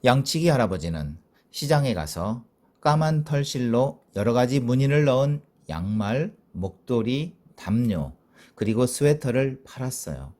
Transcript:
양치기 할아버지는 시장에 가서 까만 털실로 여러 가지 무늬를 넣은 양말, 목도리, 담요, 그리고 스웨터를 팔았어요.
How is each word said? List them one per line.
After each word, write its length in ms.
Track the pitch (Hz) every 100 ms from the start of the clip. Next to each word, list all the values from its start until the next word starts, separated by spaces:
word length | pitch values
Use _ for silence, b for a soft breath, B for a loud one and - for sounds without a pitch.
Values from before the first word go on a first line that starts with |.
양치기 440 | 127 131 135 160 170
할아버지는 680 | 139 110 92 82 80 76 78 _ b b
시장에 420 | - 143 147 139
가서 520 | 95 78 - 92 117 - _ _ _
까만 440 | 151 151 156 160
털실로 760 | 151 143 139 131 123 117 135 - _ 98
여러 160 | 104
가지 260 | 120 123 139
무늬를 460 | 120 127 139 147
넣은 380 | 147 127 143 147 - _ -
양말, 680 | 78 92 107 101 123 180 - _
목도리, 840 | 87 92 - - 120 110 131 165 - _
담요, 600 | - - 110 120 90 69 - _ b b
그리고 320 | - 107 110 123
스웨터를 760 | - 147 147 139 123 135 131
팔았어요. 680 | - - 127 123 - 67 69 -